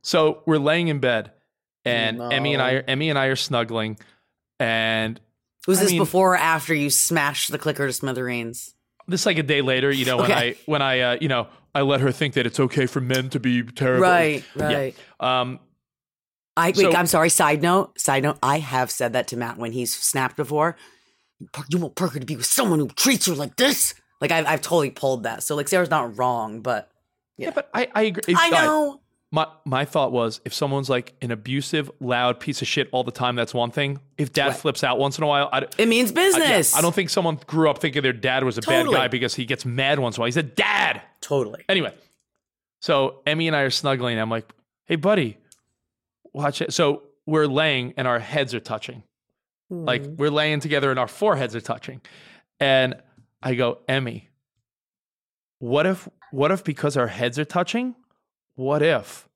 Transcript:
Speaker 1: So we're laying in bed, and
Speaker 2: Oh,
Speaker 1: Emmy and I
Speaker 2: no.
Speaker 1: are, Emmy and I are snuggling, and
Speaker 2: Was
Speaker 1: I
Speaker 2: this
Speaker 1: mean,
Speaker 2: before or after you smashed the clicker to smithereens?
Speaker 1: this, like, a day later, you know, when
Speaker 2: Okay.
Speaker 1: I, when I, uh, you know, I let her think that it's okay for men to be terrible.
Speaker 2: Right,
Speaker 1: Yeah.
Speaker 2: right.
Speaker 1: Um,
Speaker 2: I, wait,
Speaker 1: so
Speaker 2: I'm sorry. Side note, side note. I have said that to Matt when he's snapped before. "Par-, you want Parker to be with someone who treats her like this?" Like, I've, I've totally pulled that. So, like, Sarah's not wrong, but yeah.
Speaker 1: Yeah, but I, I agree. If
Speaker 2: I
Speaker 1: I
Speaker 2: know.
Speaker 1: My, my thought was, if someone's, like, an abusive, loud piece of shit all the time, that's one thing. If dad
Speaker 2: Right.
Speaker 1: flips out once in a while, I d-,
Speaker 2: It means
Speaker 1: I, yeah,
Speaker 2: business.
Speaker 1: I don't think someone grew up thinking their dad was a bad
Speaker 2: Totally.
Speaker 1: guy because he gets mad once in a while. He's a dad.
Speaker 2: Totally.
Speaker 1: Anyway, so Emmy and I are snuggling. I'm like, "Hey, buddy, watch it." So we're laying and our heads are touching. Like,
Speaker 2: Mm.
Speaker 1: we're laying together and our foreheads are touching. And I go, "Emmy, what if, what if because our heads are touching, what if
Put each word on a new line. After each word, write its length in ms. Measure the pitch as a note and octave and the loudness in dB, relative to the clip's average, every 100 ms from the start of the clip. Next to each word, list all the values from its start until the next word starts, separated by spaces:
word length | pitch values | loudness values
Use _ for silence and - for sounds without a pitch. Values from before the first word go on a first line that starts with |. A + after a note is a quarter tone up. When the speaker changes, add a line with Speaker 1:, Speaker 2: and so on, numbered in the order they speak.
Speaker 1:
So 400 | - F3 D#3 - - | 0 4 4 2 0
we're 120 | D#3 | 2
laying 300 | C#3+ E3 E3+ | 4 2 2
in 100 | D3 | 0
bed, 320 | B2+ A#2 G#2 _ _ _ _ _ - | 2 0 -2 _ _ _ _ _ -2
and 360 | A#2+ A2+ A#2 | 0 0 -2
Speaker 2:
Oh, 60 | A#2+ | -2
Speaker 1:
Emmy 240 | C3+ C#3 | 0 0
and 80 | C#3 | 0
I 100 | B2+ | 2
Speaker 2:
no. 40 | C3 | 0
Speaker 1:
are, 40 | C3 | 0
Emmy 220 | C3+ D#3 | -2 0
and 80 | C#3+ | 0
I 80 | C3+ | 0
are 80 | C3 | 0
snuggling, 600 | - B2+ A2+ A2+ G#2+ G#2 - _ _ _ _ _ | 0 -2 0 -2 -4 -8 -16 _ _ _ _ _
and 600 | A#2+ A2+ A2+ A2 A2 A#2 _ _ _ _ - | 0 0 2 0 -2 -6 _ _ _ _ 0
Speaker 2:
Was 120 | F#3 | 2
Speaker 1:
I 40 | |
Speaker 2:
this 80 | G3 | 4
Speaker 1:
mean, 80 | F3 | 2
Speaker 2:
before 320 | D#3+ F3+ F#3+ | 2 4 4
or 40 | F3+ | 4
after 360 | D#3+ D#3+ D3 | 2 0 0
you 160 | D#3+ C#3+ | -2 0
smashed 600 | - - D#3+ C#3+ C#3+ - | 0 0 0 0 -2 -4
the 60 | D3 | -4
clicker 300 | D#3 C#3+ C#3+ | -4 -2 -4
to 60 | |
smithereens? 800 | B2 C#3 B2+ B2+ A#2+ A#2 A#2 - _ _ _ - | -4 -6 -4 -4 -4 -6 -12 -16 _ _ _ -6
Speaker 1:
this, 180 | F3 G#3+ | -2 0
like, 120 | E3 | 0
a 60 | |
day 180 | C#3+ D3 | 2 0
later, 300 | C3 C3 C3+ | 2 2 2
you 140 | C#3 B2+ | 0 0
know, 120 | B2+ | 2
when 140 | B2 | 2
Speaker 2:
Okay. 200 | A#2+ A#2+ | 2 0
Speaker 1:
I, 40 | A#2+ - | -4 -4
when 160 | D3+ | 0
I, 180 | C3+ C3 | 0 2
uh, 180 | B2 A#2+ | 2 0
you 80 | D3+ | 0
know, 200 | B2+ G#2+ - _ D3 | 0 -2 -10 _ 0
I 60 | |
let 180 | C#3 C#3 | 2 4
her 100 | C3+ | 2
think 240 | B2 D3 C3 | 0 -2 0
that 100 | A#2 | -2
it's 140 | - | 2
okay 260 | C3 - B2+ | 0 2 -2
for 160 | C#3 | -2
men 280 | B2+ C3 C3 | -2 -2 -2
to 80 | C#3 | -2
be 220 | A#2+ B2 | 0 0
terrible. 380 | A#2 - C3 B2+ | -2 -2 0 4
Speaker 2:
Right, 400 | F3+ F3 D#3+ C#3+ - C#3 | 4 4 2 0 -8 -4
Speaker 1:
Yeah. 100 | D3+ | -2
Speaker 2:
right. 220 | D3 C3+ - - _ | -2 -4 -8 -20 _
Speaker 1:
Um, 400 | B2+ B2+ B2+ B2+ _ _ _ _ _ _ _ _ _ - | 0 0 -2 -6 _ _ _ _ _ _ _ _ _ 0
Speaker 2:
I, 120 | E3+ | 2
wait, 80 | F3+ | 4
Speaker 1:
so 160 | F#3 | 4
Speaker 2:
I'm 140 | E3+ F3 | 4 4
sorry. 220 | F3 D#3+ | 4 4
Side 320 | - D#3 D3+ | 4 2 4
note, 360 | E3+ F#3 F#3+ - | 2 2 0 -4
side 240 | - C3+ | 0 2
note. 140 | C#3+ - | 0 0
I 160 | B2+ D3 | 0 0
have 320 | C#3+ B2+ B2+ | 0 -2 -2
said 220 | - B2 | -2 -2
that 140 | A#2+ A#2+ | -2 -4
to 80 | A#2+ | -6
Matt 200 | A#2 A#2 | -6 -6
when 140 | A#2 | -8
he's 220 | A#2+ A#2+ | -4 -4
snapped 420 | - - C#3 C3 - | -2 -2 0 -2 -2
before. 400 | C3+ D3 D#3+ E3 - _ _ _ _ _ - | -4 0 0 -2 -18 _ _ _ _ _ -18
"Par-, 140 | - C#3 | -14 -4
you 100 | F3 | -2
want 160 | D#3+ - | -2 -4
Parker 240 | F3+ C#3 | -4 -4
to 60 | B2+ | -8
be 100 | C#3 | -6
with 100 | B2 | -2
someone 320 | - A#3+ D#3+ | 2 2 2
who 80 | C#3 | 0
treats 360 | - C4 B3 - | 0 2 2 0
her 80 | |
like 220 | D3 C#3+ - | -2 -6 0
this?" 400 | C4 C#4 - - _ _ | 2 2 0 -4 _ _
Like, 100 | D3+ | 0
I've, 140 | E3 D3 | 0 2
I've 160 | D3+ | 0
totally 300 | - E3+ C#3+ | 2 2 2
pulled 320 | - C#3 C3 | 0 -2 0
that. 180 | A2+ A2+ | -4 -6
So, 120 | - D3 | -4 -4
like, 120 | C#3+ | 0
Sarah's 220 | F#3 F3 | 0 2
not 260 | D#3 A#2+ G#2+ | 0 -2 -2
wrong, 440 | B2+ A#2+ A2 A2 | 0 0 -4 -6
but 280 | B2+ A2 - _ _ _ _ - | -4 -4 -4 _ _ _ _ -10
yeah. 100 | - | -6
Speaker 1:
Yeah, 40 | - | -6
but 140 | - | -4
I, 140 | A3 B3 G#3 | -4 -2 0
I 60 | |
agree. 180 | A3 F#3 - | 0 -2 0
If 100 | F3 | 4
Speaker 2:
I 100 | E4+ | 4
Speaker 1:
I 20 | |
Speaker 2:
know. 480 | E4 D#4 D#4 D4 C#4 _ _ _ | 4 4 2 0 -4 _ _ _
Speaker 1:
My, 160 | D#3 D#3 - - | -4 -4 -6 -4
my 180 | C3 | -2
thought 280 | C#3+ D#3+ C3+ | 0 0 0
was, 300 | B2 A#2 G#2+ - | 0 -2 -4 -10
if 80 | |
someone's, 380 | - C#3+ C#3 C3 | -4 -2 -2 0
like, 220 | B2+ B2 _ | -2 -2 _
an 80 | A#2+ | -8
abusive, 580 | A#2 G#2+ C3+ C3+ D#3+ C#3+ - | -8 -4 -6 -2 -4 -4 -8
loud 400 | B2+ B2 B2 B2 | -4 0 0 -2
piece 220 | - C3+ | -4 -6
of 60 | B2 | -4
shit 200 | - C3+ | -2 -2
all 120 | B2+ | -2
the 80 | B2 | -4
time, 240 | - B2 A#2+ | -2 -2 -2
that's 160 | A#2 | -2
one 200 | B2 A#2+ | -2 -2
thing. 280 | C3+ C#3 C#3 _ - | -2 -4 -6 _ -6
If 160 | C#3+ | -4
dad 180 | D3+ C#3 | 0 -2
Speaker 2:
Right. 60 | C#3 | -2
Speaker 1:
flips 280 | D#3 C3+ | -4 -2
out 160 | C#3 B2 | -2 0
once 180 | C#3 C3+ | 0 0
in 60 | |
a 40 | D3+ | 0
while, 220 | C#3+ C#3+ | 0 2
I 100 | C3 | -2
d-, 40 | C#3 - | -4 0
Speaker 2:
It 80 | A3+ | 2
means 240 | A3+ B3 | 4 2
Speaker 1:
I, 20 | C#4 | 2
yeah, 40 | F#4+ | 4
Speaker 2:
business. 480 | E4+ D#4 G#3+ D3 - | 4 4 4 4 2
Speaker 1:
I 60 | |
don't 120 | E3+ | 2
think 160 | E3+ F3+ | 0 0
someone 300 | - E3+ D#3 - | 0 0 -4 -4
grew 200 | D#3 D#3+ | 2 2
up 120 | C#3 | 2
thinking 240 | D#3+ C3+ | -2 0
their 100 | C3+ | 0
dad 300 | A#2+ C3 C3 | 0 0 0
was 160 | C3 A2 | 0 -2
a 20 | |
bad 200 | G#2+ - | 0 2
Speaker 2:
Totally. 120 | - C#3 | 2 2
Speaker 1:
guy 120 | B2+ | 0
because 260 | B2 A#2+ | 0 -2
he 120 | - A#2+ | -4 -4
gets 200 | C#3 B2+ | -4 -4
mad 320 | A#2+ C3+ C#3+ | -2 0 0
once 200 | B2 A2 | 0 -2
in 20 | |
a 20 | |
while. 40 | A#2 | -2
He's 100 | B2+ | 0
a 60 | |
dad. 580 | D3 - G3+ G#3 F#3 G2+ - _ | -2 -2 0 2 0 -2 -10 _
Speaker 2:
Totally. 440 | - C#3+ A2 - - | -4 -2 -2 -8 -2
Speaker 1:
Anyway, 240 | F#3+ B2+ - _ _ _ _ _ _ _ _ | 0 0 -8 _ _ _ _ _ _ _ _
so 420 | - C#3+ C3+ - - | 0 2 2 -2 -4
Emmy 220 | D#3 E3 | 0 0
and 80 | D3+ | 0
I 40 | |
are 100 | C3+ | 0
snuggling. 480 | - C#3+ C3+ B2 A2+ | 0 -2 -2 0 -2
I'm 100 | A2+ | -2
like, 240 | A2+ - - _ _ _ | -4 -6 -20 _ _ _
"Hey, 120 | E3 | 0
buddy, 400 | E3 G#3 B2+ G#2 _ _ _ _ _ _ _ _ - | 2 2 0 -6 _ _ _ _ _ _ _ _ -16
watch 300 | C#3 C#3+ C#3+ | -4 -4 -2
it." 100 | - | -4
So 300 | - D3+ C#3+ - _ - | 0 0 0 -6 _ -2
we're 220 | D#3 D3+ | 2 2
laying 480 | C3+ D#3 C3 B2 B2 | 2 0 0 -4 -4
and 100 | B2+ | 0
our 120 | A#2+ | 0
heads 340 | A2 D3+ C3 | -2 -4 -2
are 60 | A#2 | -4
touching. 420 | - A2 - B2 - _ _ _ _ _ _ | -6 -10 -10 -18 -20 _ _ _ _ _ _
Like, 320 | F3 D#3 B2 | -8 -4 -4
Speaker 2:
Mm. 140 | C#3 D#3+ | -4 -2
Speaker 1:
we're 120 | D3 | 0
laying 300 | D3 D3+ D3+ | 2 0 0
together 320 | D3 D3 C#3 | 0 0 2
and 80 | C3 | 0
our 80 | B2 | -2
foreheads 480 | - G#3 D#3 B2 A2+ | 0 0 2 -2 -6
are 60 | |
touching. 400 | - A#2 - C3 - - - - _ _ | -6 -8 -8 -18 -20 -20 -20 -20 _ _
And 340 | C#3 C3+ B2+ B2+ _ _ _ _ | 2 4 2 -2 _ _ _ _
I 140 | C3 B2+ | -4 0
go, 240 | A#2+ - - | 0 -2 -4
"Emmy, 420 | C3 B2+ A2+ _ _ _ _ _ _ _ _ _ _ _ _ _ _ | -4 -4 -10 _ _ _ _ _ _ _ _ _ _ _ _ _ _
what 280 | B2 C#3 E3+ | 0 2 2
if, 200 | F#3 - _ - | 0 -6 _ -12
what 200 | C3+ D3 | 0 0
if 120 | F#3+ | 2
because 340 | - C#3 D3 C#3 | -2 -2 -2 0
our 100 | A#2 | -2
heads 320 | F#2+ B2 B2 | 0 -4 -2
are 60 | D3+ | -4
touching, 500 | F3+ F3 A#3 B3+ A#3+ _ _ _ _ _ - | -2 -2 -2 -4 -8 _ _ _ _ _ -8
what 260 | C3 D3 | -2 2
if 440 | D3+ C#3 G2+ - _ | 2 2 -2 -20 _